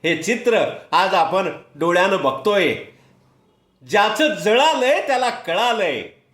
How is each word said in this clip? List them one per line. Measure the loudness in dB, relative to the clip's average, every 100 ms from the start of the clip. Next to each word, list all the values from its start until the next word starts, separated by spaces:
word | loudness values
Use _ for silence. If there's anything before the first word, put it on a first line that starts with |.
हे | 0 -2
चित्र | -2 -2 2 2 0 -4 -2
आज | 0 2
आपण | 2 0 0 -2 -8 -16
डोळ्यानं | -4 0 2 2 2
बघतोय. | -2 -2 0 0 0 -2 -10 _ _ _ _ _ _ _ _ _ -2
ज्याचं | 0 0 2 0
जळालंय | 0 0 2 2 2 0 0 0
त्याला | 0 -2
कळालंय | -4 -4 -2 0 0 -2 -4 -8 -18 _